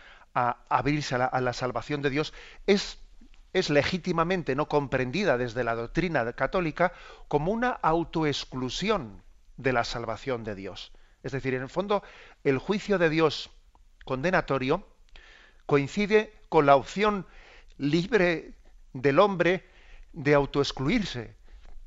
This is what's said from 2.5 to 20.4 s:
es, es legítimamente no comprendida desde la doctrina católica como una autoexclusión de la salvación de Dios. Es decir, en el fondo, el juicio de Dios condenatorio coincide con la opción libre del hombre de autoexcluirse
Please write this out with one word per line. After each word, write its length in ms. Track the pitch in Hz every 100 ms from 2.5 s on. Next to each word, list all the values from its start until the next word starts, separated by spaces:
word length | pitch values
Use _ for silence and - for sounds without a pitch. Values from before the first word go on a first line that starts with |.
| - -
es, 320 | 196 - - - - - - -
es 180 | 185 180
legítimamente 840 | 147 - 185 170 170 165 190 156 131
no 120 | 151
comprendida 720 | 147 139 131 127 147 196 123
desde 260 | 123 110
la 100 | 117 117
doctrina 540 | 117 - 175 151 117
católica 600 | - 139 196 165 143 175 - - - -
como 240 | 147 156
una 180 | 226 247
autoexclusión 1500 | 247 160 165 165 170 156 135 - 131 127 - 190 208 113 95 - - - -
de 160 | 131
la 120 | 123
salvación 580 | 113 120 113 110 - 120
de 140 | 110 98
Dios. 340 | 98 92 - - - _
Es 80 | 131
decir, 240 | 135 131
en 80 | 131
el 60 | 131
fondo, 340 | 170 196 202 - - - -
el 160 | - 131
juicio 400 | - 202 - 196
de 100 | 170
Dios 420 | 156 160 - - - - _ _ -
condenatorio 840 | - 131 160 180 - 135 131 175 - _ _ - - - - - -
coincide 680 | 147 139 - 202 214 214 - -
con 180 | 165 143
la 80 |
opción 500 | 139 - 185 214 202 165 - - - - -
libre 760 | 135 165 170 220 175 160 123 - - - -
del 280 | 135 131 143
hombre 440 | 208 185 170 180 - - - - -
de 220 | - 139
autoexcluirse 1000 | 147